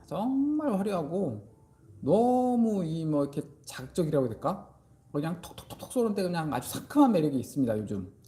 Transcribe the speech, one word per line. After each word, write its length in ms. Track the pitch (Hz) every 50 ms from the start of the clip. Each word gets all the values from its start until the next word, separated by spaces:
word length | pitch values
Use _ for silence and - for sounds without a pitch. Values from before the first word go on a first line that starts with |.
| -
정말 680 | - 151 180 220 262 269 269 277 294 302 302 302 277 208
화려하고, 720 | 185 202 214 196 170 151 143 165 202 190 139 113 - - - - - - - _ _ - - 98 -
너무 840 | - 131 180 214 240 247 254 254 254 247 247 233 226 220 208 190 175
이 200 | 156 160 165 160
뭐 180 | 156 151 143 143
이렇게 180 | 139 - 151 - - - - -
자극적이라고 600 | - - - 127 131 - 185 170 151 151 139 131
해야 40 | 113
될까? 400 | 107 - - 151 196 202 - - - - _ - - - _ -
그냥 280 | - 147 151 160 180 -
톡톡톡톡 500 | - - - - - - - - - -
쏘는 220 | - 254 233 214 202
때 60 | 202 185
그냥 280 | 175 175 165 160 151 120
아주 160 | 127 - -
상큼한 420 | - - - - - 294 285 247
매력이 260 | 208 165 151 147 139 123
있습니다. 380 | 113 - - 147 131 113 110 107
요즘 320 | 104 98 107 95 90 - - - -